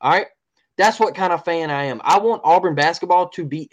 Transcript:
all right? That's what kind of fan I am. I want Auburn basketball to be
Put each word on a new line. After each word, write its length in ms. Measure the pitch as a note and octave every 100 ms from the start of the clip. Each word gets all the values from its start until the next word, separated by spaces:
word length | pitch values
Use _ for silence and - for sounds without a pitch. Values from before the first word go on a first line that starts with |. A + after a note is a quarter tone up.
all 100 | B2
right? 160 | F3+ - _ _ _ _ -
That's 220 | G#3+ A3
what 160 | G#3+ -
kind 180 | F#3
of 100 | E3
fan 260 | E3+ E3 D#3+
I 120 | C#3+ C#3
am. 140 | A#2
I 140 | - F#3+
want 220 | A3 A3+ D3+
Auburn 300 | F3 F3+ D3
basketball 520 | D3 E3+ F3+ F3+ F3
to 140 | - D3+
be 220 | D#3 D3